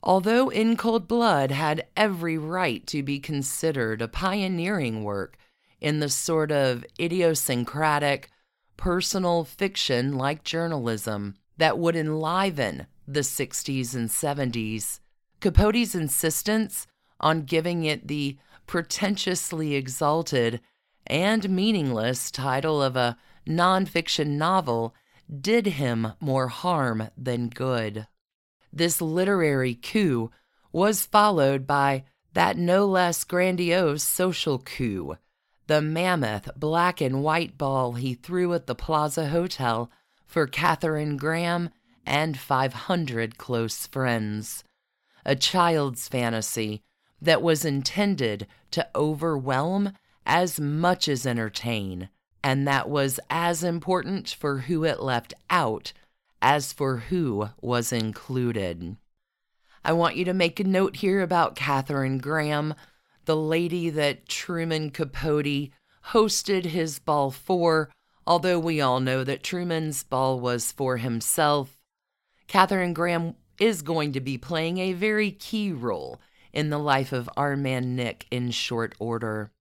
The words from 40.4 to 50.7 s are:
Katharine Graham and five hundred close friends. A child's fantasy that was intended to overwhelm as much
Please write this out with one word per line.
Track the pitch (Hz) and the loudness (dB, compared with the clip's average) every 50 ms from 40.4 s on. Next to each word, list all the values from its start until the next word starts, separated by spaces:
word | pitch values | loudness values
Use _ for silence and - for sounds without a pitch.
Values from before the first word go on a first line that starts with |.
| 156 | 0
Katharine | 131 - - 156 170 165 - - 165 156 151 151 151 147 | 0 0 0 2 2 2 2 0 -2 -2 0 -2 -2 -4
Graham | 139 143 156 160 165 175 170 175 175 175 170 _ _ _ _ _ _ _ | -4 -2 -2 -2 0 0 0 0 0 -2 -4 _ _ _ _ _ _ _
and | - 135 143 156 160 147 131 | -2 0 0 0 0 -2 -6
five | - - 143 127 135 135 127 | -2 0 2 2 2 0 -2
hundred | - - - 190 175 165 139 123 113 113 113 113 _ | -6 -4 -2 0 0 0 -2 -2 -2 -4 -4 -6 _
close | - - 123 117 113 110 - - - - | -8 -4 -2 -2 -2 -2 -4 -8 -10 -8
friends. | - 135 131 127 120 113 107 107 104 107 107 - - - - _ _ _ _ _ _ _ _ _ _ _ _ | -4 -2 0 0 0 0 0 -2 -4 -4 -6 -8 -12 -14 -16 _ _ _ _ _ _ _ _ _ _ _ _
A | - 139 | -2 0
child's | 135 - - - 185 175 170 165 156 143 139 123 - - | 0 0 0 4 4 4 4 4 2 2 0 -2 -6 -10
fantasy | - - 131 123 117 117 113 104 - - - 110 107 107 104 _ _ _ _ _ _ _ _ | -4 -2 -2 0 0 0 -2 -4 -4 -4 -4 -4 -4 -4 -8 _ _ _ _ _ _ _ _
that | - 165 165 120 - | 2 4 4 4 6
was | 170 160 147 - | 2 2 2 2
intended | 160 139 139 135 - - 190 208 202 196 147 135 113 104 98 104 - _ _ _ _ | 0 -2 -2 -2 -2 -2 0 2 2 2 0 0 -2 -2 -4 -8 -14 _ _ _ _
to | - - - - - | -4 -4 -4 -2 0
overwhelm | - 143 151 156 143 156 165 156 143 131 135 135 131 143 165 185 202 202 202 196 _ _ _ _ _ _ | 0 0 0 0 -2 -2 -2 -2 -2 -2 0 0 0 0 0 0 0 0 -2 -4 _ _ _ _ _ _
as | - 143 170 185 180 - - | 2 2 2 2 2 0 -2
much | 151 143 | -2 -2